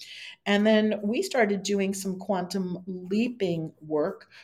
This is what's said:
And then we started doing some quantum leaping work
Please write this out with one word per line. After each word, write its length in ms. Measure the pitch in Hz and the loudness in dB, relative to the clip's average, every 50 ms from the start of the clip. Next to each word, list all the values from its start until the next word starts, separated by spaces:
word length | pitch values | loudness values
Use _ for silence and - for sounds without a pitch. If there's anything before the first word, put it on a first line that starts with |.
| - - - - - - - - - | -20 -18 -16 -16 -16 -18 -16 -6 0
And 220 | 202 202 202 208 | 2 4 4 6
then 320 | 220 220 214 214 214 202 208 | 6 6 6 6 4 2 0
we 200 | 208 208 240 247 | 0 -2 0 0
started 420 | - - - 262 220 202 202 190 185 | -2 0 2 4 4 4 2 0 0
doing 300 | 190 202 196 196 196 196 | 0 0 0 0 0 -2
some 260 | - - 196 185 185 | -4 -4 -6 -6 -4
quantum 600 | - - 202 180 180 180 - 196 185 180 175 180 - | -2 -2 -2 -2 -2 -2 -4 -4 -4 -4 -4 -6 -8
leaping 840 | 196 185 180 180 180 202 214 240 254 240 - 196 175 170 165 160 156 - _ | -8 -10 -8 -6 -2 0 0 0 0 -2 -2 -2 0 0 -2 -4 -6 -8 _
work 480 | 156 151 151 151 151 196 196 - - _ - - | -8 -2 0 0 0 0 -2 -6 -14 _ -20 -20